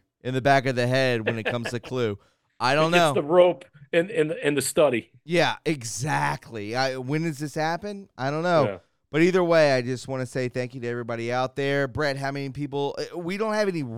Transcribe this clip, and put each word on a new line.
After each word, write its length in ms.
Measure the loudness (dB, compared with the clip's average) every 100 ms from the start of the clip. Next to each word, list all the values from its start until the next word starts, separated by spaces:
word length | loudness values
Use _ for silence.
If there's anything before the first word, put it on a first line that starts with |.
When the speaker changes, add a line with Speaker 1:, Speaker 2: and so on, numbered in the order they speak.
| _ _
Speaker 1:
in 120 | -6
the 80 | 0
back 240 | 4 4 2
of 100 | 0
the 120 | 0
head 380 | 2 2 0 -2
when 120 | -4
it 60 |
comes 280 | -4 -4 -4
to 80 | -8
Clue? 380 | -6 -2 -2 -4 _ _ _ -4
I 160 | 0 2
don't 180 | 4
Speaker 2:
He 60 | 4
gets 100 | 4
Speaker 1:
know. 40 | 2
Speaker 2:
the 20 | 4
rope 380 | 6 6 4 -8 -20 -2
in, 180 | -2 0
in, 220 | 0 -2 -2
in 120 | -2 0
the 60 |
study. 500 | 0 4 4 2 -4 _ -2
Speaker 1:
Yeah, 300 | 0 2 0 -4
exactly. 1080 | -4 -6 -6 -4 -2 -2 -4 -8 -10 -6 -2
I, 200 | -2 -4
when 260 | -4 -2
does 140 | -2 -4
this 160 | -6 -4
happen? 520 | -2 -4 -8 -12 -14 -6
I 140 | -4
don't 120 | -2
know. 200 | 2 4 4
Speaker 2:
Yeah. 120 | 0 _ _ _
Speaker 1:
But 100 | 2
either 220 | 4 4
way, 300 | 6 6 6
I 80 | 4
just 260 | 0 -6 -6
wanna 180 | -6 -4
say 220 | -4 -4
thank 260 | -4 -6
you 60 | -6
to 60 | -6
everybody 440 | -6 -6 -6 -2
out 240 | -2 -2 -2
there. 300 | 0 0 0
Brett, 260 | -2 -4 -2
how 140 | -6
many 180 | -6 -8
people? 460 | -8 -6 -4 -4 -4
Uh, 200 | -8 -8
we 160 | -6 -4
don't 160 | -2
have 140 | 0 0
any, 160 | -2 -4